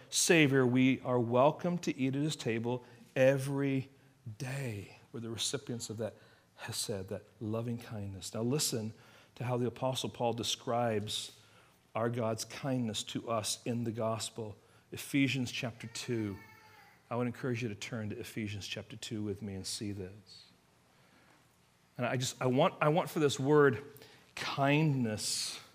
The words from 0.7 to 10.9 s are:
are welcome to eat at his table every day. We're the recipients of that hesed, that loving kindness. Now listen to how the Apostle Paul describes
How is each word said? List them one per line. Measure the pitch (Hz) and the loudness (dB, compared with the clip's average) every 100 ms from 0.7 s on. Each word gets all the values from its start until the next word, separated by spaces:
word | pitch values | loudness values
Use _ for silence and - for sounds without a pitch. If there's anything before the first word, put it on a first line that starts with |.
| 127 131 127 127 | 6 6 4 2
are | 123 | 2
welcome | 117 123 147 156 175 175 | 4 6 6 4 -2 -2
to | - 156 | -2 -2
eat | 131 139 | -2 0
at | |
his | 156 - | -2 -2
table | 120 113 120 123 - - - 135 | -2 -2 -2 -4 -8 -20 -4 4
every | 131 139 139 139 139 135 127 - - _ 113 104 | 6 6 0 0 0 0 -4 -14 -20 _ -14 -8
day. | 131 139 127 101 85 - - | -6 -6 -6 -8 -10 -18 -14
We're | 117 | -10
the | 113 | -8
recipients | 107 - 135 - 117 - | -4 -4 -4 -6 -8 -6
of | 107 | -6
that | 104 - - - _ - | -6 -8 -20 -20 _ -16
hesed, | - - - 98 95 | -10 -6 -4 -6 -6
that | 98 - - | -10 -12 -10
loving | 110 113 120 117 | -4 -4 -4 -6
kindness. | - 107 98 95 - | -8 -10 -8 -10 -8
Now | 110 | -4
listen | 120 151 - 120 110 - - - - - | 0 0 0 -2 -6 -10 -20 -20 -18 -8
to | |
how | 123 120 | -2 0
the | 120 | -2
Apostle | - 131 127 117 | -2 -2 -2 -4
Paul | - 120 | -2 -2
describes | 117 - - - 120 120 | -2 -4 -4 -2 0 2